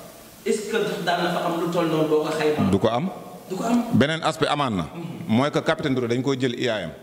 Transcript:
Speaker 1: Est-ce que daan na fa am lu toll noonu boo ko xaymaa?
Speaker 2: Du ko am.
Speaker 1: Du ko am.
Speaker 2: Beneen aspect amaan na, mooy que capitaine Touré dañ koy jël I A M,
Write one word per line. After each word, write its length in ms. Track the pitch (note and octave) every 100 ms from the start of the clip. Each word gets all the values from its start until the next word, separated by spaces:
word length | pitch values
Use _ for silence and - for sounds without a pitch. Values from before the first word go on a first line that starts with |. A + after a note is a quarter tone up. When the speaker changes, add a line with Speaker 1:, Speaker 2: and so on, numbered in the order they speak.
| - - - - -
Speaker 1:
Est-ce 240 | G#3 -
que 80 | A3 F#3 F3+ F3
daan 180 | F3
na 60 | F3
fa 140 | F3 E3+
am 140 | E3+
lu 100 | E3+
toll 160 | F3 E3
noonu 200 | D#3 D#3
boo 140 | D#3 D#3
ko 40 |
xaymaa? 400 | D#3 D3+ D3+ G2
Speaker 2:
Du 80 | F#2+
ko 100 | A2
am. 200 | A#2+ F#3 - - - -
Speaker 1:
Du 60 | F#3+
ko 80 |
am. 200 | A#3 A#3+ A3+
Speaker 2:
Beneen 280 | G#2+ C#3 D#3+
aspect 300 | D#3+ - C#3
amaan 240 | D3 C3+ G2
na, 140 | D2+ E2+ E2 - -
mooy 220 | A2 C#3+
que 100 | D#3
capitaine 340 | - D#3+ D3 B2+
Touré 120 | A#2
dañ 120 | B2
koy 160 | C3 C3
jël 200 | C3 A#2+
I 80 | B2
A 120 | G#2+
M, 100 | E2 D2